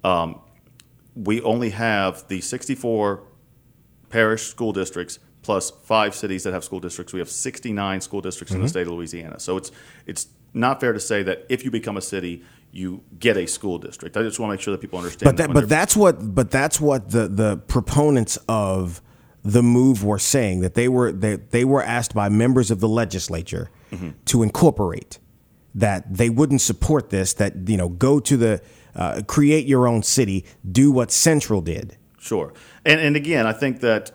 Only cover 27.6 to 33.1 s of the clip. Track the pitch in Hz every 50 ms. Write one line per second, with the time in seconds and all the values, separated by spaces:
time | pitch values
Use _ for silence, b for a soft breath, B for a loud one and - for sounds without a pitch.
27.6 | 92 95 110 95 87 87 87 87 131 131 143 147 - - 147 123 117 113 107 87
28.6 | b b b b b b b - 90 82 - - 104 - - 151 143 143 151 156
29.6 | 131 135 135 127 127 120 120 110 104 - - 135 123 98 95 95 b b b b
30.6 | - 95 90 123 135 147 135 127 120 - - - - 165 160 147 - - 110 98
31.6 | 80 82 80 - - 101 - _ _ _ _ _ - - 147 - 160 - B B
32.6 | B B B B B 156 151 160 160 147